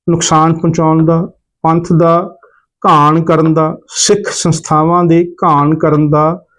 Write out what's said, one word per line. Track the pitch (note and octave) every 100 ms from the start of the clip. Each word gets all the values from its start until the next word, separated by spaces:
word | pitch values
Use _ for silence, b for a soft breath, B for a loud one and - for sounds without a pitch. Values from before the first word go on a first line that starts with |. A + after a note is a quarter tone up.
| -
ਨੁਕਸਾਨ | E3+ - D#3+ D#3+
ਪਹੁੰਚਾਉਣ | E3 E3 E3 D#3 D#3+ D#3+
ਦਾ, | E3 G3 _ _ _
ਪੰਥ | D#3+ E3 E3+
ਦਾ | E3 E3+ E3+ G3+ - b b b _ G3
ਘਾਣ | D#3 D3 D#3+
ਕਰਨ | E3 D#3+ D#3+
ਦਾ, | D#3+ D#3 D#3+ -
ਸਿੱਖ | - - G3+ G3
ਸੰਸਥਾਵਾਂ | - E3+ D#3+ - D#3 D#3+ F3
ਦੇ | F3 E3 F3 -
ਘਾਣ | F3 C#3+ D3 D#3
ਕਰਨ | D#3+ D3+ D3+
ਦਾ | D3+ D#3 F3 _